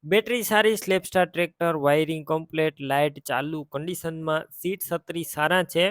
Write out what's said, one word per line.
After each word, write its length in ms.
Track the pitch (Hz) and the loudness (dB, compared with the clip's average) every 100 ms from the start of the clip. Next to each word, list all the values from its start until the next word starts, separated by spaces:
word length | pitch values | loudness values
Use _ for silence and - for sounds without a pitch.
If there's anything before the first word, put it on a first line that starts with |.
બેટરી 440 | 151 202 214 240 202 | 2 0 2 -4 2
સારી, 320 | 214 214 214 | 4 4 2
સ્લેપ 240 | - 190 185 | 0 0 2
સ્ટાર 180 | 190 175 | 0 0
ટ્રેક્ટર, 440 | 170 170 _ 170 156 143 | 0 -4 _ -2 2 4
વાયરિંગ 400 | 147 156 160 147 | 4 2 -2 -2
કમ્પ્લીટ, 520 | 160 160 156 156 147 139 | -4 -2 0 0 -2 -2
લાઇટ 300 | 139 151 143 - | 2 2 -2 -4
ચાલુ 320 | 127 143 160 147 | -4 -2 -6 -8
કન્ડિશનમાં, 800 | 139 160 175 165 160 160 156 - - | -8 -6 -6 -6 -6 -2 -2 -4 -8
સીટ 220 | 175 196 - | -6 -6 -6
છત્રી 360 | 170 - 170 160 - | -6 -6 -8 -6 -2
સારા 280 | 151 185 170 170 | 2 2 2 0
છે 100 | 185 | 0